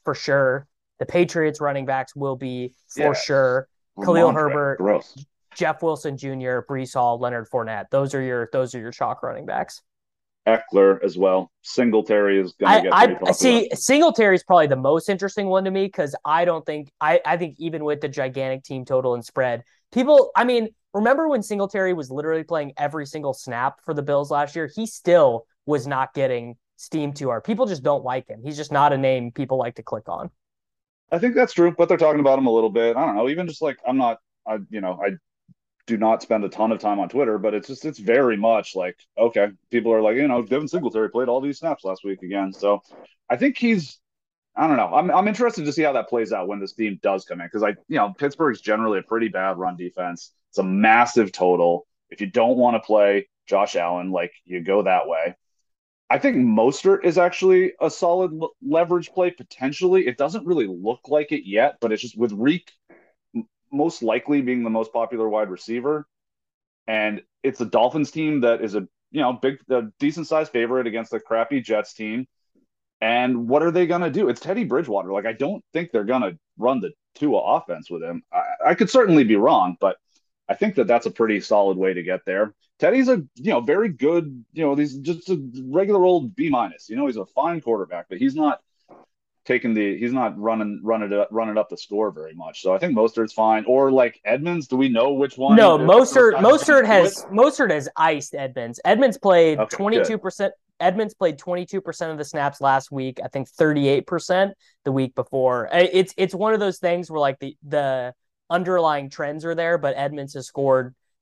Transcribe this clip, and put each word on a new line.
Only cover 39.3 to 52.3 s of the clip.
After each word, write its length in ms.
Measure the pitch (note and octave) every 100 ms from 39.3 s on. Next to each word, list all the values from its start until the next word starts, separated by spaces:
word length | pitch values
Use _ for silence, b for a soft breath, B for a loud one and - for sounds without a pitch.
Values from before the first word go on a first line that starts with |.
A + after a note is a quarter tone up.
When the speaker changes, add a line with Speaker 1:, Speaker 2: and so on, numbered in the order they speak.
| A2+ G2+ G2 _
Speaker 2:
people 240 | A#2+ A2
are 80 | A2+
like, 140 | G#2+ A#2
you 120 | D3
know, 140 | B2
Devin 260 | G#2+ C3 D3
Singletary 420 | F3+ B2+ A2 G#2+
played 180 | A2+ B2
all 140 | B2
these 180 | C#3 C#3
snaps 240 | E3 D3
last 200 | F#2+ F#2
week 200 | G2+ F#2+
again. 300 | F2+ G2+ F#2+
So 280 | F#2+ G2+ G2+ B B B B _
I 60 | -
think 220 | C4+ B3+
he's, 420 | A#3+ G#3+ C#3 - _ _ _ _ _ -
I 120 | D#3
don't 100 | C3+
know. 140 | F#2+
I'm, 180 | G#2+ F3
I'm 160 | F#3 G3+
interested 380 | A3 A#3+ A3+ D3
to 80 |
see 100 | C#3+
how 100 | D#3
that 160 | C3 G#2+
plays 240 | B2 G#2+
out 140 | G#2 F#2
when 120 | G2+
this 140 | G2
team 260 | - G#2+ F#2
does 220 | G#2 F#2+ -
come 160 | F2
in. 80 | F2
'Cause 140 | A2
I, 60 | G#2 G2+ _
you 100 | D#3
know, 160 | - F#2+
Pittsburgh's 440 | C#3+ C#3 D#3 G#2+
generally 380 | - G#2+ A2+ G2
a 40 |
pretty 240 | - A2+ A2+
bad 300 | F#2 F#2+ F2+
run 180 | F#2 F2+
defense. 560 | F2+ F2+ F2+ E2+ - _ _
It's 80 | -
a 60 |
massive 680 | F#2+ F#2+ A2 A2+ B2 - G2+
total. 540 | - F2+ F2 F2 F2 - _ _
If 120 | -
you 60 |
don't 300 | G2+